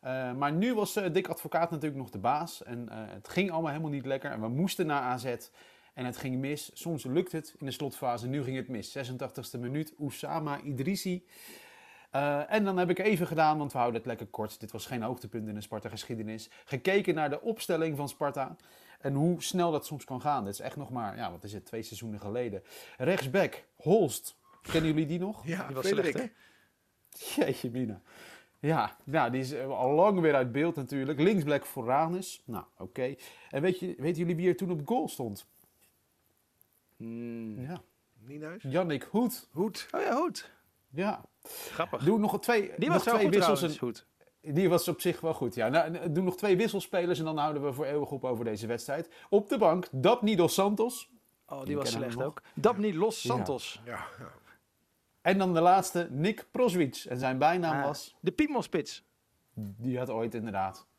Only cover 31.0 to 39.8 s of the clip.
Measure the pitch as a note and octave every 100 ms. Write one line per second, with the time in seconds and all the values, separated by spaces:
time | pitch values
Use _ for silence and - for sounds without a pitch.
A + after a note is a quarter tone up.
31 | C3+ C#3 F3 G#3 D3 C#3+ - - A#2 C3+
32 | D#3+ F3+ F#3+ - - G#2 - _ F#2+ -
33 | B2+ C#3 - - - C#3 F3+ F#3 F3+ -
34 | D3 E3 E3+ E3+ F3+ F3 F#3+ E3+ C#3+ A#3+
35 | C#3 - A#2+ G2 - _ _ _ _ _
36 | _ _ _ _ _ _ _ _ _ _
37 | A2+ A#2 A#2+ A#2 A2 G#2+ C3 E3+ - _
38 | _ _ A2+ D3 D3+ F#3 C#3 D3+ F3+ C#3
39 | - G#3 A#3+ - - D3 G#3 -